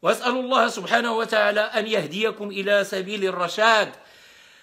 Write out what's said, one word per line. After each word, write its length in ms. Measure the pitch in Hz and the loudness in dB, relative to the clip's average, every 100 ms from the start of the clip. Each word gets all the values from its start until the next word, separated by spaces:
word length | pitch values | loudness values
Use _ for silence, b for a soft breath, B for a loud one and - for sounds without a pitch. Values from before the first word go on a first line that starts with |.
وأسأل 280 | 165 220 247 | 2 0 0
الله 380 | 254 254 254 233 | -2 0 2 2
سبحانه 440 | 233 175 233 240 | 0 -2 0 0
وتعالى 480 | 226 226 214 208 208 | -4 0 2 2 2
أن 260 | 214 226 214 | 0 -2 0
يهديكم 640 | 214 151 175 220 214 208 | -2 -2 -2 -2 -2 -8
إلى 360 | 196 196 202 | -6 0 2
سبيل 400 | 196 196 185 208 | 2 -4 -6 -2
الرشاد، 680 | 190 175 175 190 220 220 190 - B B B B B B | -2 -2 -4 2 4 4 2 -4 B B B B B B